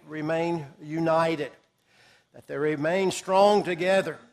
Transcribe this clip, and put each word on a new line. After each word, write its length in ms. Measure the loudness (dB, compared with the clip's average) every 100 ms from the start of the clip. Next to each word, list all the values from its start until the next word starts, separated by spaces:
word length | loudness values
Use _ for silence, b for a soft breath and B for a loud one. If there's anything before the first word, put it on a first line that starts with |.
| -12
remain 580 | -8 -4 -2 -2 -4 -8 -16
united, 720 | -10 -2 2 2 2 -2 -6 -12 _ _ b b b b b
that 140 | -20 -12
they 80 | -4
remain 560 | -2 0 0 0 0
strong 520 | -2 0 4 6 4
together 540 | 2 -2 0 0 0 -8 -18